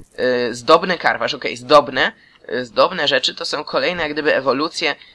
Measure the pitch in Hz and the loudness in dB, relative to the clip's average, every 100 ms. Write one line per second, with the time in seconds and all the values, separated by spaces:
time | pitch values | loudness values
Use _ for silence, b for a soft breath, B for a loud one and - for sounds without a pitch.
0 | - - 127 123 120 120 120 165 185 170 | -16 -4 -2 0 -2 -2 4 4 4 -2
1 | 131 113 117 139 - 120 123 151 135 127 | 0 0 -4 -6 -8 -8 4 4 6 0
2 | 160 b b b - 123 120 113 165 180 | -2 b b b -8 -8 -2 2 2 2
3 | 139 131 - - 170 143 151 151 147 180 | 0 0 0 -6 -6 -6 -4 -2 -2 -2
4 | 151 147 151 107 135 131 160 - 156 - | -4 -2 0 0 0 -2 -2 -2 -4 -4
5 | B | B